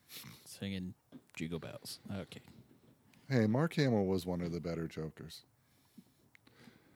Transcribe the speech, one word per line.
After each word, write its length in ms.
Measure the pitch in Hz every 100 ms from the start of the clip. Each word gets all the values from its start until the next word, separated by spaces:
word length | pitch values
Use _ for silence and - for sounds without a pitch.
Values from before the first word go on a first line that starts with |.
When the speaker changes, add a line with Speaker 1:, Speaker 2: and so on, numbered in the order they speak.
| - - - - -
Speaker 1:
singing 480 | - 98 95 92 - _ - _ -
Jingle 240 | 82 82
Bells. 400 | - - - - -
Okay. 300 | 98 - - - - - - - - _ - -
Speaker 2:
Hey, 160 | 131 107
Mark 300 | 123 165 -
Hamill 300 | 135 110 95
was 180 | 95 87
one 160 | 87
of 100 | 87
the 80 | 82
better 280 | 85 82 80
Jokers. 560 | - 78 - - - - _ _ _ _ - - _ _ - - - - - -